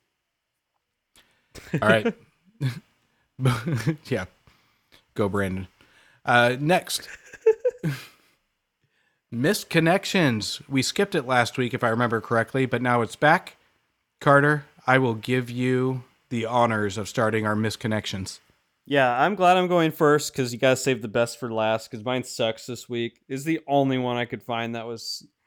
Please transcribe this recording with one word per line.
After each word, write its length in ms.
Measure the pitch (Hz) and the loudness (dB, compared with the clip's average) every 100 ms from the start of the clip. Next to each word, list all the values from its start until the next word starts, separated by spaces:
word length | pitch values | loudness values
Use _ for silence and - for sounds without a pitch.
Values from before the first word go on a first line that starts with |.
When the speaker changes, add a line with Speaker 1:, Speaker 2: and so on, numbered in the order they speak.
| _ _ _ _ _ _ _ _ _ _ _ _ _ _ _ - - 147 | _ _ _ _ _ _ _ _ _ _ _ _ _ _ _ -20 -8 0
Speaker 1:
All 60 | 107 | 4
right. 260 | 110 220 - | 4 2 -6
Speaker 2:
<laughs> 60 | _ _ _ - 131 120 _ _ _ _ _ - | _ _ _ -6 -6 -6 _ _ _ _ _ -2
Speaker 1:
<laughs> 600 | 131 117 120 127 110 156 - | -2 0 -2 -2 -2 -4 -4
Yeah. 180 | 120 92 _ _ _ _ _ _ _ _ | -6 -6 _ _ _ _ _ _ _ _
Go, 140 | - 101 | -4 -2
Brandon. 380 | 101 98 92 92 _ _ _ _ _ | 0 -2 -4 -10 _ _ _ _ _
Uh, 320 | - 120 120 127 | 2 4 4 2
next. 480 | 151 180 - - - - - - 440 440 494 - | 2 0 0 -10 -10 -20 -20 -2 0 2 0 -4
<laughs> 80 | 165 131 - _ _ _ _ _ _ _ _ _ _ _ - | -6 -6 -12 _ _ _ _ _ _ _ _ _ _ _ -12
Missed 400 | 117 143 214 - | -2 0 -2 -2
Connections. 920 | 165 165 190 - 196 147 110 98 - - | 0 2 2 0 0 2 0 -4 -10 -4
We 140 | 135 | -2
skipped 320 | 120 - 202 | -2 -2 -2
it 120 | 170 123 | -2 0
last 300 | 127 117 - | 2 2 0
week, 160 | 123 | -4
if 80 | 120 | 0
I 60 | 120 | 0
remember 320 | 113 120 113 | 2 0 0
correctly, 460 | - 117 113 135 131 | 0 0 0 0 0
but 160 | 120 | 0
now 180 | 123 120 | 0 0
it's 160 | 110 - | 0 0
back. 400 | 151 180 - - _ _ _ _ _ _ | 4 4 0 -20 _ _ _ _ _ _
Carter, 460 | 147 139 147 147 - _ - | 6 6 6 0 -4 _ 2
I 120 | 131 | 4
will 160 | 131 | 4
give 340 | 107 107 127 120 | -2 -2 -2 -2
you 540 | 120 127 127 131 131 123 _ - | -4 -2 0 0 -4 -8 _ -8
the 160 | 117 110 | -6 -2
honors 520 | 123 117 110 104 101 | 2 2 2 -2 -4
of 100 | 98 | -6
starting 380 | - 110 110 107 | -2 0 0 0
our 100 | 107 | 0
Missed 240 | 110 - | -2 -4
Connections. 600 | 113 107 - 95 98 - _ _ _ _ | -4 -4 -4 -8 -10 -12 _ _ _ _
Speaker 2:
Yeah, 340 | - 139 127 123 | -2 2 2 2
I'm 140 | 156 202 | 0 2
glad 200 | 180 185 | 4 4
I'm 120 | 180 | 4
going 240 | 175 160 | 2 2
first 420 | 156 151 147 - | 2 2 4 0
'cause 180 | - 127 | -4 -4
you 60 | 120 | 0
gotta 180 | 131 127 | 2 2
save 260 | - 123 | 0 -2
the 60 | 113 | -2
best 300 | 117 117 - | -2 -2 -2
for 120 | 120 | -6
last 360 | 110 110 110 - | -2 0 -2 -4
'cause 140 | 113 | -10
mine 200 | 113 127 | -4 -4
sucks 420 | 120 - 113 110 - | -6 -4 -2 -2 -10
this 220 | 117 - | -12 -8
week. 320 | 117 117 _ - | -6 -6 _ -12
Is 160 | 135 | -10
the 160 | 147 160 - | -4 -4 0
only 300 | 143 135 127 | 0 2 0
one 200 | 123 120 | -2 -4
I 80 | |
could 180 | 117 113 | -4 -8
find 320 | - 117 117 | -8 -6 -6
that 120 | 117 113 | -8 -10
was 400 | 113 - - - _ | -10 -10 -14 -14 _